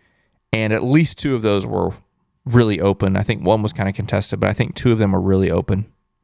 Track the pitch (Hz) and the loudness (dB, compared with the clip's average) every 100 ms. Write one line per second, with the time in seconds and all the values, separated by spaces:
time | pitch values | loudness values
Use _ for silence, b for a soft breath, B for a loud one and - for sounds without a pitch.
0 | _ _ _ _ - 110 110 107 123 147 | _ _ _ _ -4 -2 0 -2 2 2
1 | 165 - 151 123 110 101 95 101 90 110 | 2 -2 -4 -2 0 0 -2 -4 -4 -6
2 | _ _ _ _ - 120 113 98 95 98 | _ _ _ _ 2 4 4 2 0 0
3 | 98 95 107 107 87 110 104 - 98 95 | 0 0 -2 -2 2 2 0 -4 -6 -4
4 | 104 101 101 - 101 104 117 - 127 113 | -4 -4 -4 -2 -2 -2 -4 -2 0 2
5 | 104 92 92 95 92 85 - 95 107 _ | 2 0 2 2 2 0 -2 -4 -6 _
6 | _ _ | _ _